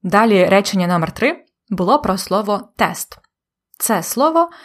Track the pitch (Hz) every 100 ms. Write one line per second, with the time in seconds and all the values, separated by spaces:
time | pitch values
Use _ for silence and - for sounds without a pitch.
0 | 185 202 226 202 185 196 202 190 175 175
1 | 165 - 269 349 _ _ _ 185 185 285
2 | 240 190 - 190 214 202 - - 208 180
3 | - - _ _ _ _ _ _ - 208
4 | 165 - 294 330 339 -